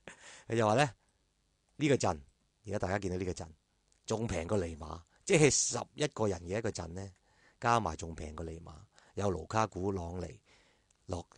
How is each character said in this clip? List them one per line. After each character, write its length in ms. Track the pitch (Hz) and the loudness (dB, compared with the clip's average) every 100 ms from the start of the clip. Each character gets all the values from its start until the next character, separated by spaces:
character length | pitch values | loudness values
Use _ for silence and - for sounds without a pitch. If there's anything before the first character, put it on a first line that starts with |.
<laughs> 480 | - - - - - | -20 -20 -20 -16 -4
佢 80 | 113 | 2
就 100 | 107 | 4
話 80 | 113 | 6
呢， 140 | 147 - _ _ _ _ _ _ _ - | 4 0 _ _ _ _ _ _ _ 0
呢 120 | 151 | 4
個 40 | |
陣， 260 | 120 104 78 - _ _ _ 98 | 4 4 0 -6 _ _ _ -8
而 40 | |
家 80 | 101 | -4
大 100 | 92 | 0
家 100 | 101 | 0
見 120 | 95 | 0
到 80 | 92 | -2
呢 60 | 90 | -2
個 60 | |
陣， 140 | 87 82 80 _ _ _ _ - | -4 -8 -16 _ _ _ _ -4
仲 200 | 110 113 | -2 0
平 200 | 90 85 | -2 0
過 100 | 104 | 0
尼 180 | 85 76 | 0 -6
馬， 220 | 78 85 - _ - | -10 -12 -14 _ 2
即 80 | |
係 160 | 180 147 | 6 6
十 280 | - - 120 - | 6 0 -2 -6
一 140 | - 147 | -4 -4
個 180 | - 107 | 0 0
人 140 | 87 87 | 0 -2
嘅 100 | 104 | -2
一 20 | |
個 80 | 113 | -2
陣 160 | - 82 | -4 -8
呢， 240 | 90 98 - _ _ _ - | -8 -10 -14 _ _ _ -4
加 180 | 120 117 | 2 4
埋 160 | 92 78 | 2 -4
仲 180 | 82 | -8
平 200 | 80 78 | -10 -10
過 120 | 76 82 | -8 -10
尼 120 | 82 | -10
馬， 120 | 82 78 101 _ - | -14 -20 -20 _ -14
有 180 | - 101 | -2 0
盧 120 | 87 80 | 0 0
卡 200 | 110 110 | 0 0
古、 240 | 90 98 | 0 -2
朗 300 | 95 85 90 | -2 -4 -6
尼、 200 | 85 - _ _ _ _ _ _ - | -8 -10 _ _ _ _ _ _ -8
洛 200 | 87 - | -8 -8